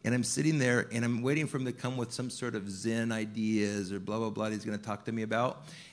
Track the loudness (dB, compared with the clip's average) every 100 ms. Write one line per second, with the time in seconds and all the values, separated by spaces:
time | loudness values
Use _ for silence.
0 | 0 2 2 2 4 4 6 4 2 0
1 | 0 2 2 2 0 -2 -2 -4 -4 -2
2 | -4 -4 -6 -4 -4 -4 -6 -4 0 2
3 | 0 0 -2 0 2 4 4 0 -2 -4
4 | -2 -2 -2 -2 -2 -2 -4 -4 -4 -6
5 | -4 -2 0 2 2 -2 -12 -16 -18